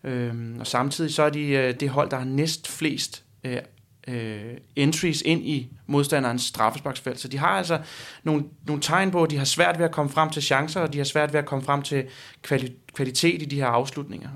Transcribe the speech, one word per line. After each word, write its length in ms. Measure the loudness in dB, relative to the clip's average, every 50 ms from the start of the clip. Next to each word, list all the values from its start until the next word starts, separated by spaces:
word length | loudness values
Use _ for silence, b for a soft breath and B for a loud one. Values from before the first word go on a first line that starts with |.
| -6
Øhm, 520 | -4 -4 -2 -2 -4 -4 -6 -8 -8 -10 -8
og 60 | -6
samtidig 480 | 0 2 2 2 2 0 -2 -2 -2 2
så 80 | 4
er 80 | 4 4
de, 160 | 4 0 0
øh, 280 | 2 2 4 4 2 0 0
det 80 | -2 0
hold, 220 | 2 2 0 0
der 60 | -2
har 80 | -4 -2
næst 440 | 0 2 2 2 2 -2 -4 -8 -10
flest, 540 | -4 -2 -2 0 0 -2 -4 -6 -8 -14 _ _ _ _ -6
øh, 120 | -4 -4 -4 -6 -10 _ _ _ _ _ _ -10 -6
øh, 320 | -6 -4 -4 -6 -6 -8 -10 -12 -14 -14 _ _ _
entries 460 | 2 2 4 4 2 0 0 0 0 2
ind 160 | 2 0 0 0
i 240 | -2 -4 -4 -4 -6 -14 -16 -6
modstanderens 560 | 0 2 2 2 2 2 0 2 0 0 -2
straffesparksfelt. 760 | -4 -4 0 2 2 2 2 0 -6 -6 -8 -4 -6 -6 -6 -6
Så 80 | -8 -6
de 100 | -4 0
har 80 | 2 2
altså 300 | 2 2 0 0 -2 -2 -2 B B B B B B B B
nogle, 200 | 0 0 0 0 -4 -10 -12 -4
nogle 160 | -4 -2 -2
tegn 280 | 0 2 2 2 2 2
på, 120 | 4 4
at 80 | 4 4
de 60 | 2 0
har 60 | 0
svært 340 | 0 2 4 4 4 4 2
ved 60 | 0
at 60 | 0
komme 180 | 2 0 -2 0
frem 200 | 2 2 2 2
til 120 | 0 -2
chancer, 380 | 2 2 4 2 2 0 -2 -2
og 120 | -2 0
de 60 | 0 -2
har 60 | -2
svært 280 | 0 2 2 2 4
ved 60 | 2 0
at 60 | 0
komme 180 | 0 -4 -4 0
frem 180 | 0 0 0
til 220 | 0 0 -2 -2 -2 -4 B B B B B B
kvali-, 300 | -2 0 0 0 0 -2 -8 -14 _ -16 _
kvalitet 480 | -4 -4 -2 0 4 4 4 2 2
i 20 | -4
de 120 | -4 -2
her 100 | 0 2
afslutninger. 640 | 4 2 2 2 0 -6 -8 -8 -8 -10 -12 -12 -12 -12